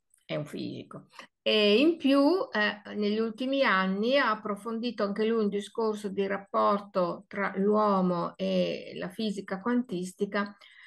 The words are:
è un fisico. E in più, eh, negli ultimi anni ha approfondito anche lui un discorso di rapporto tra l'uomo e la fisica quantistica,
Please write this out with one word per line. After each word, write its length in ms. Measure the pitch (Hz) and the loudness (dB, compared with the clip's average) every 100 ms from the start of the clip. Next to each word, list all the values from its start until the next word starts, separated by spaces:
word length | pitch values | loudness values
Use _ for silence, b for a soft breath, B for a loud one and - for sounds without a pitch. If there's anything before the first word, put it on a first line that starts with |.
| _ _ | _ _
è 120 | - 156 | -8 -8
un 100 | 151 | -6
fisico. 640 | - 123 127 - - - B B _ | -8 -10 -10 -14 -18 -20 B B _
E 360 | - 214 208 208 | 0 4 6 6
in 200 | 311 330 | 6 4
più, 500 | 269 277 277 370 - | 4 6 6 4 0
eh, 440 | 214 208 208 - | 0 -2 -2 -10
negli 240 | 208 208 214 | -2 0 0
ultimi 440 | 226 220 262 269 | -2 -4 -2 0
anni 540 | 254 190 190 190 226 277 | 2 2 2 0 2 2
ha 140 | 247 | 2
approfondito 760 | 214 208 196 214 226 240 - | 0 -4 -6 -6 -6 -6 -2
anche 220 | 202 208 220 | -4 0 0
lui 160 | 226 | 2
un 80 | 208 | 0
discorso 580 | 202 208 - 220 208 208 | -2 -6 -2 -2 -2 -6
di 180 | 196 196 | -4 -2
rapporto 960 | 196 - 226 214 202 202 190 175 - - | -4 -4 0 2 2 -2 -2 -2 -4 -10
tra 240 | 202 196 196 | -6 -4 0
l'uomo 800 | 202 214 214 196 185 175 170 - | 2 4 4 4 2 0 -4 -4
e 540 | 190 185 175 - - - | -2 0 0 -4 -8 -10
la 140 | 180 | -10
fisica 500 | - 214 196 190 190 | -6 -6 -6 -8 -6
quantistica, 960 | 233 247 247 180 185 - 202 208 208 B B B | -2 -2 -2 -6 -6 -6 -4 -2 -4 B B B